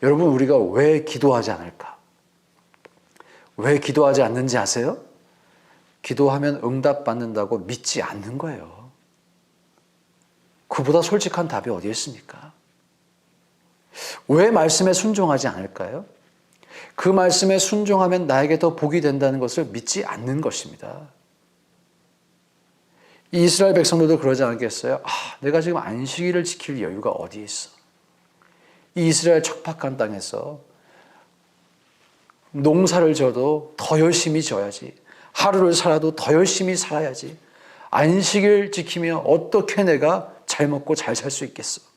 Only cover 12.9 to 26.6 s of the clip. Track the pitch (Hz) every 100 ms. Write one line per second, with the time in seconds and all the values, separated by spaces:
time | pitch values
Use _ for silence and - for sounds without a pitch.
12.9 | _ _ _ _ _ _ _ _ _ _
13.9 | - - - _ 147 208 202 160 - 185
14.9 | 185 208 208 180 139 131 90 95 - 95
15.9 | 131 202 _ _ _ _ _ _ - -
16.9 | - 180 185 185 175 190 190 185 208 208
17.9 | 196 185 180 170 135 147 160 170 165 147
18.9 | 165 147 139 135 135 127 - 139 107 -
19.9 | 190 - - 120 135 156 - - - -
20.9 | - 151 _ _ _ _ _ _ _ _
21.9 | _ _ _ _ _ _ _ _ _ _
22.9 | _ _ _ _ 175 170 165 196 180 160
23.9 | 165 156 160 143 131 131 117 117 - 120
24.9 | 135 - - - - 139 156 160 170 -
25.9 | 110 135 - 175 175 175 -